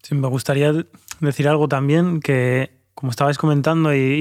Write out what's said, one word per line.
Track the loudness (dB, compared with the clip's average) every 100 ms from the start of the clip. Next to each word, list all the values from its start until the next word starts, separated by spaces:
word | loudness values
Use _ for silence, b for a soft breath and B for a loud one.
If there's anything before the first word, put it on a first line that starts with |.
Sí, | -6 -4
me | -2
gustaría | -2 -2 0 0 0 -4 -14 -20 -4
decir | -4 0 0
algo | 2 0
también, | 0 2 2 2 -2
que | -2 0 0 0 -4 _ _
como | -10 -6
estabais | -2 -2 0
comentando | 0 2 2 0 2
y, | 2 0 0